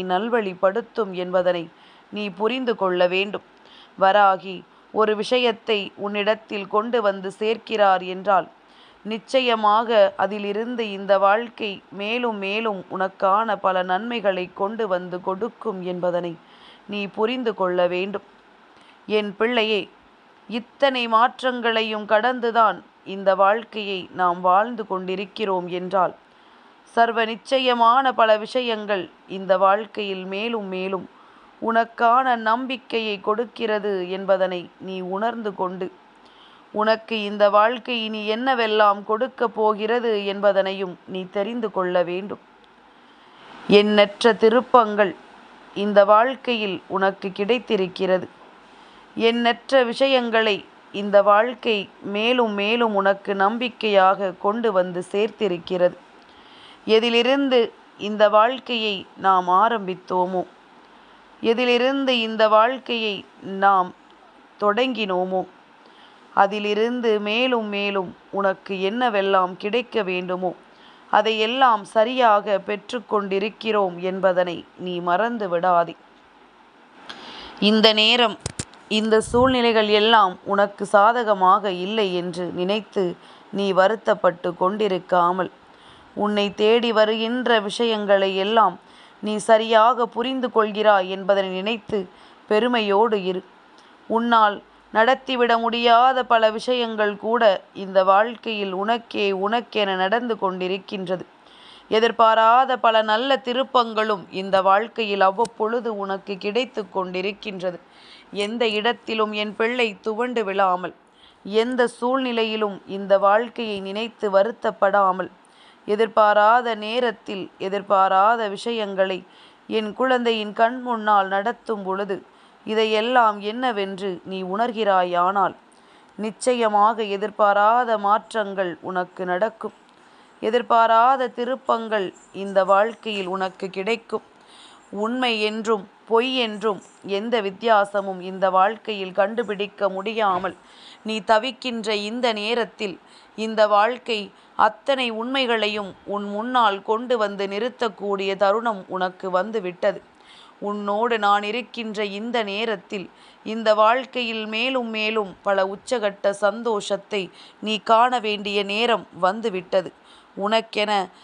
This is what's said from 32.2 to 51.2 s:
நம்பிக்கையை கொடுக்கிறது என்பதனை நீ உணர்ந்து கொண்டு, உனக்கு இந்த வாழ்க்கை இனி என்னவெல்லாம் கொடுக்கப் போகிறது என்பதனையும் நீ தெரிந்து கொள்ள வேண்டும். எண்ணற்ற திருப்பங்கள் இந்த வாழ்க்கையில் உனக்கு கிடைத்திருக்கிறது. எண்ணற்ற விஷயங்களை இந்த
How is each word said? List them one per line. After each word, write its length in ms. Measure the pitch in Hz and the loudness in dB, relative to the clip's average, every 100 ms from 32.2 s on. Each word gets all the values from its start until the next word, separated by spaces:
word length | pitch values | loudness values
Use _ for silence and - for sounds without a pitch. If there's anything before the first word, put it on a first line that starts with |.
| 254 240 | 2 0
நம்பிக்கையை 760 | 220 233 262 262 - 233 220 202 | 0 -2 -2 -10 -6 -6 -4 -4
கொடுக்கிறது 720 | 190 214 233 - 233 214 208 190 180 | -2 -2 -4 -6 -4 -2 -2 -4 -4
என்பதனை 500 | 190 196 190 185 180 165 - | -6 0 0 0 -4 -10 -14
நீ 160 | 185 190 180 | -12 -10 -8
உணர்ந்து 400 | 190 226 226 208 | -4 -4 -6 -8
கொண்டு, 320 | 185 185 185 185 - _ _ _ - - - _ | -6 -6 -6 -10 -12 _ _ _ -20 -20 -20 _
உனக்கு 420 | 208 214 220 220 226 | -2 0 0 -2 -6
இந்த 220 | 202 208 202 | -4 2 4
வாழ்க்கை 460 | 208 220 247 214 240 | 6 4 2 -6 -6
இனி 160 | 220 220 208 | -4 -6 -4
என்னவெல்லாம் 680 | 220 262 247 226 214 208 202 | -2 0 0 2 4 4 2
கொடுக்கப் 500 | 196 220 254 - 240 | -2 -4 -4 -4 -4
போகிறது 580 | 208 214 214 214 240 240 214 202 | 0 0 0 -2 -2 0 -2 -2
என்பதனையும் 680 | 196 202 196 190 190 190 170 - | 0 2 2 0 -4 -8 -10 -12
நீ 140 | 185 180 | -10 -8
தெரிந்து 380 | 202 202 240 220 | -6 -6 -6 -6
கொள்ள 320 | 190 180 180 | -4 0 0
வேண்டும். 400 | 170 180 196 - _ _ _ _ _ _ _ _ - - - - - 202 | 0 -4 -8 -12 _ _ _ _ _ _ _ _ -20 -20 -20 -12 4 4
எண்ணற்ற 540 | 208 208 202 - 233 | 6 4 4 4 2
திருப்பங்கள் 760 | 220 226 240 - 247 220 208 202 - - - - - - - | 4 4 4 4 4 4 2 0 -2 -14 -20 -20 -20 -14 -6
இந்த 240 | 208 202 | 2 4
வாழ்க்கையில் 720 | 202 214 240 262 - 233 208 180 - | 6 6 4 -2 -4 -4 -4 -6 -6
உனக்கு 400 | 190 196 190 196 | -2 -2 -2 -6
கிடைத்திருக்கிறது. 960 | 185 202 247 - 214 185 175 190 185 135 - - - - - - - - - | -4 -2 -2 0 -2 -2 -4 0 0 -2 -14 -20 -20 -20 -20 -20 -20 -16 -2
எண்ணற்ற 640 | 226 233 233 226 - 269 | 0 2 0 -2 0 2
விஷயங்களை 720 | 240 233 269 262 240 226 220 190 - - - | 2 2 2 2 2 0 0 -2 -6 -20 -12
இந்த 220 | 190 202 202 | -8 2 4